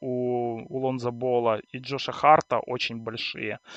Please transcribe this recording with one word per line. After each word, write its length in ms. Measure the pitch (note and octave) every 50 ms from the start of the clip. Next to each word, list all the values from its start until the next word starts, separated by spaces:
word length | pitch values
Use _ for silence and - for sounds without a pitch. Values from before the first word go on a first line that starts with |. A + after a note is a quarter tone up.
у, 640 | - C3 B2+ B2 B2 B2 B2 A#2+ A#2+ A#2+ A#2 A2+ - -
у 100 | C3 C3
Лонзо 320 | C3 C3 C3 B2+ A#2+ B2
Болла 480 | A#2+ A#2 B2+ B2+ B2 A#2+ A#2 A2+ G#2+ - - _ -
и 40 | B2+
Джоша 320 | C3 B2 C#3 C3 - -
Харта 460 | A#2+ - - D3 D3+ A#2 - - B2+ A2+
очень 380 | - - B2 B2 - - A#2
большие. 640 | A2+ A2+ A2+ A2 A2+ - - - - A2+ G#2+ G#2+ - - - -